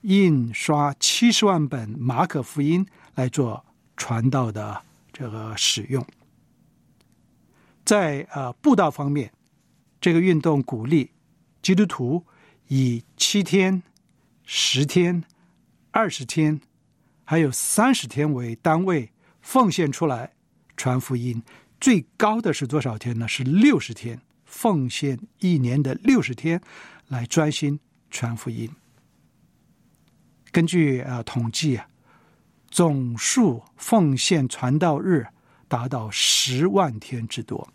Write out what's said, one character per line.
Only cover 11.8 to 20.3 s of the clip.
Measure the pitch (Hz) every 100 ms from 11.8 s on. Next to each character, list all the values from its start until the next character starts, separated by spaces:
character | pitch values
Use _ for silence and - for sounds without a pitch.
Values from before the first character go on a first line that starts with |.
徒 | 208 - 123 170 _ _ _ _ _
以 | 135 131 117 - _
七 | - 202
天、 | 180 196 190 185 - _ _ _ _ _
十 | - - - 127 143
天、 | 185 175 175 - _ _ _ _ _ _
二 | - 226
十 | -
天， | 127 - 156 151 _ _ _ _ _ _
还 | - 160
有 | 151
三 | 127 - - 247
十 | 254 131
天 | 131 151
为 | 131 120 113
单 | - 156
位 | 190 165 113 _ _ _
奉 | - 262 226
献 | - 151
出 | 139 160
来 | 120 127